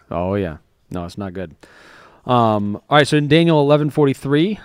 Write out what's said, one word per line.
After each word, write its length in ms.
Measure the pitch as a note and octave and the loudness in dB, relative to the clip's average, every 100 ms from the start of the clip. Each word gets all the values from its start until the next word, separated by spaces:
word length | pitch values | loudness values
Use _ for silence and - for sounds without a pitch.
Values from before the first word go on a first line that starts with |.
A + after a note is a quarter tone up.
| - | -10
Oh, 220 | E2+ F#2 G2+ | -6 -4 -4
yeah. 220 | F2 D#2 _ _ - | -4 -8 _ _ -12
No, 140 | F2+ F2 | -10 -10
it's 120 | - | -10
not 140 | G2 | -12
good. 220 | F#2 E2+ - - - - - - _ - | -10 -14 -16 -20 -20 -20 -20 -20 _ 0
Um, 500 | B2 A2+ G#2+ G2+ G#2 - | 2 2 2 -2 -6 0
all 80 | D3 | 2
right, 100 | C#3 | 4
so 80 | D3+ | 2
in 140 | D3 | 2
Daniel 320 | D#3+ E3+ D3+ | 2 4 2
eleven 280 | C#3+ D3 D3+ | 2 2 0
forty-three, 720 | D3+ C#3 - C#3 D3 G3 G3+ | 0 0 0 -2 0 0 -4